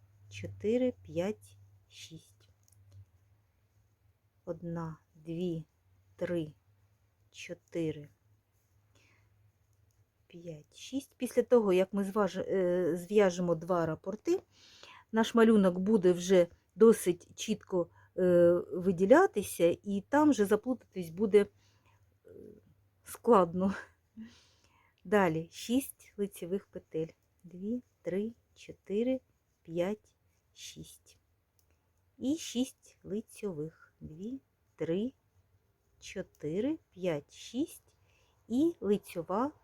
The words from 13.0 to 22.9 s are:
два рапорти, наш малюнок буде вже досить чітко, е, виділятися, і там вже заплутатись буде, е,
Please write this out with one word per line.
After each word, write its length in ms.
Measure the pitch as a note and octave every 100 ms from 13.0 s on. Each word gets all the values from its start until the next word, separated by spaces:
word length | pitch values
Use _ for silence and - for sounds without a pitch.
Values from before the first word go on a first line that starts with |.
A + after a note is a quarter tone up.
| F3 G#3 G3 F3 F3
два 320 | E3 E3+ F3 D#3+
рапорти, 560 | D#3 F#3+ G#3 - F4+ - _ - - - - -
наш 220 | A3 A3+
малюнок 440 | A#3 A3 A3 F#3+ F3+
буде 340 | F#3+ A3+ F3+
вже 340 | F3 F3+ F#3+ E3+ - _
досить 540 | - A3+ - F#3 F3 -
чітко, 540 | - - G#3 - F#3 E3+ _ _ -
е, 340 | F3+ F3 E3+ F3 -
виділятися, 1040 | E3 F3+ E3+ F#3+ D4 F#4+ G#3 F#3 - E3+ -
і 220 | G#3 G3 -
там 220 | C#4+ D4+
вже 160 | B3 G3+
заплутатись 640 | G#3 B3 B3 _ F#3+ E3
буде, 300 | E3 G#3+ G3+
е, 60 | G3+ _ _ _ _ _ _ _ _ - - - _ _ _